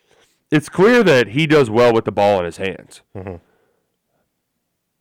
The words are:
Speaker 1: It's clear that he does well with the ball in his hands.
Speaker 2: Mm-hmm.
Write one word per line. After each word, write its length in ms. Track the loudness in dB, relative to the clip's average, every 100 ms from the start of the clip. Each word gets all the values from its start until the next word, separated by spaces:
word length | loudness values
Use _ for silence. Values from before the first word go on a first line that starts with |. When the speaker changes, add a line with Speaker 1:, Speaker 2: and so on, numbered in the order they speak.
| _ _ _ _ _
Speaker 1:
It's 180 | -4 -4
clear 320 | 0 2 4
that 260 | 4 2 0
he 180 | -2 0
does 240 | 2 2
well 200 | 2 2
with 140 | 2 -2
the 60 |
ball 260 | 0 0 0
in 60 | -2
his 120 | -8
hands. 440 | -10 -10 -18 -20 _ -18
Speaker 2:
Mm-hmm. 220 | -16 -18 _ _ _ _ _ _ _ _ _ _ _ _ _ _ _ _